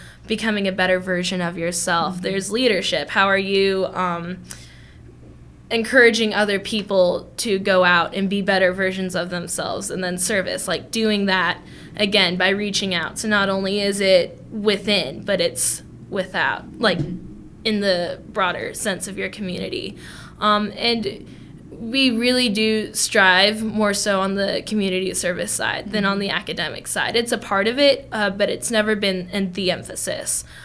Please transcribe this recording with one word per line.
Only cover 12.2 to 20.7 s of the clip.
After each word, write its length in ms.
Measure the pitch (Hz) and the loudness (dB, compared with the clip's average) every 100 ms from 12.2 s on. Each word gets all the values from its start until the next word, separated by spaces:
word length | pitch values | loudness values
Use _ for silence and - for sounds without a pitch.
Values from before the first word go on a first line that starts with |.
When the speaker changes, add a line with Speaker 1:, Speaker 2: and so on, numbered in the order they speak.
| 180 180 | 2 2
Speaker 1:
by 140 | 185 | 2
reaching 440 | 196 208 202 196 | 2 -2 -2 -2
out. 260 | 175 156 - | -2 -4 -4
So 100 | 220 | 0
not 180 | 208 196 | 2 2
only 320 | 196 196 202 | 0 0 0
is 220 | 202 196 | 0 2
it 360 | 196 185 175 - - | 6 6 4 -6 -12
within, 720 | 220 208 202 208 202 135 165 | -2 2 2 2 0 0 -4
but 160 | - 190 | -2 0
it's 420 | 170 - - - - - - | 0 0 -2 -2 -8 -18 -8
without, 560 | 202 180 185 143 - - - | -6 -4 0 0 0 -6 -2
like, 200 | 220 170 | 0 2
Speaker 2:
Mm-hmm. 260 | 151 - - - - - 220 | -2 -6 -12 -16 -18 -6 -2
Speaker 1:
in 160 | 214 | 0
the 400 | 202 180 175 - - | 2 2 0 -6 -8
broader 440 | 214 185 - - | -2 0 -2 -6
sense 360 | - 214 180 202 | -6 -4 -4 -6
of 80 | 196 | -6
your 100 | 190 | -8
community. 680 | 196 190 - 185 - - - - - - - | -6 -8 -6 -6 -8 -8 -12 -16 -16 -18 -4
Um, 320 | 214 208 208 | 2 2 0